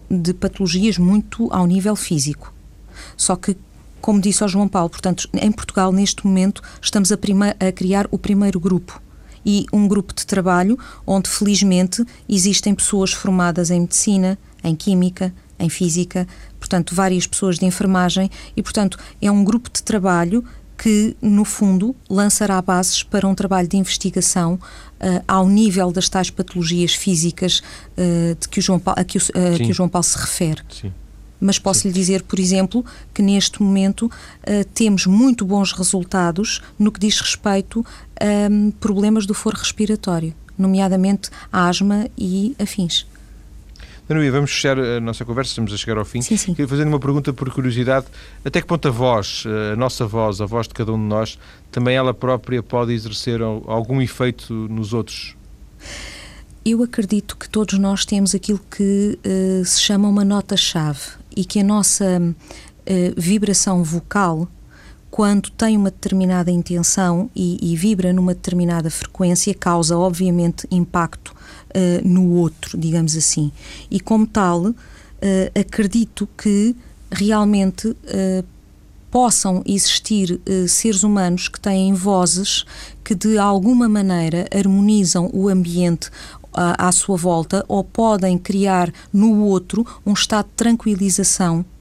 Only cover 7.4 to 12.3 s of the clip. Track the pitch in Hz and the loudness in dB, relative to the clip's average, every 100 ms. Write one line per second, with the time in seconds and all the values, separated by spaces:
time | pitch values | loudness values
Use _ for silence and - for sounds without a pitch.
7.4 | 202 - 190 185 185 196 208 185 - 202 | 2 0 -2 0 0 0 0 -2 0 2
8.4 | 202 196 180 180 180 - - - - - | 2 2 0 0 -2 -20 -20 -20 -20 -6
9.4 | - 202 - 214 202 208 185 - - 196 | 0 0 2 2 4 2 -2 -8 -4 0
10.4 | 185 180 185 254 - - - 190 180 - | 2 2 2 0 -4 -12 -2 -2 0 0
11.4 | 208 196 196 180 180 185 233 - - | 2 2 4 4 2 -2 -6 -6 -2